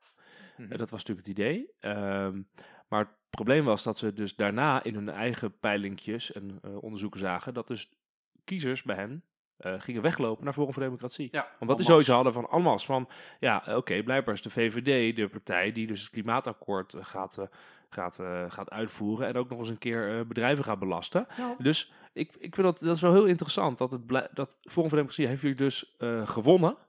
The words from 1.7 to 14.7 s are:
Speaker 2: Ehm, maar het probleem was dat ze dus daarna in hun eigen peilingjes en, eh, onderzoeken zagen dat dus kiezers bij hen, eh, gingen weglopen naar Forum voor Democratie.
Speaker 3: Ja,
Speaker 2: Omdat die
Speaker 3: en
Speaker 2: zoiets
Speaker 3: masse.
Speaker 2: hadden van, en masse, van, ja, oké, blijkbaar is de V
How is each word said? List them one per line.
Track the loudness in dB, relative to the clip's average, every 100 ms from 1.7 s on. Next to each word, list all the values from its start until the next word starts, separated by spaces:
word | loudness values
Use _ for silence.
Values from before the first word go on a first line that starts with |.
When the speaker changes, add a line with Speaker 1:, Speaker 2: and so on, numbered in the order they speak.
| _
Speaker 2:
Ehm, | -8 -6 -4 -2 -4 -6 -12 -20 -20 -20 _
maar | -2
het | -2 _ _
probleem | -6 2 4
was | 4 2
dat | 0 -4
ze | -4
dus | -4 -6 -2
daarna | -2 2 2 0
in | -2
hun | -6 -8
eigen | -4 -4 -4 -6 -4
peilingjes | -2 0 -2 -8 -8 -8 -8
en, | -12 -14 -14
eh, | -12 -12
onderzoeken | -10 -8 -8 -4
zagen | -4 -4 -4
dat | -10 -8
dus | -10 -10 _ _ _ _ _
kiezers | -10 -6 -4 -4
bij | -4 -4
hen, | -4 -10 _ _ _ _
eh, | -8 -8
gingen | -6 -2
weglopen | -2 0 -2 -4
naar | -6
Forum | -4 -4
voor | -2
Democratie. | -6 -6 -10 -10 -6
Speaker 3:
Ja, | -6 -6 -8
Speaker 2:
Omdat | 0 2
die | 10
Speaker 3:
en |
Speaker 2:
zoiets | 10 10
Speaker 3:
masse. |
Speaker 2:
hadden | 6 6
van, | 2 0 2
en |
masse, | 4 2 0
van, | -4 -4 -12 -20 -4
ja, | 0 0 0 -2
oké, | 0 -2
blijkbaar | 0 0 0
is | -4
de | -6
V | 0 0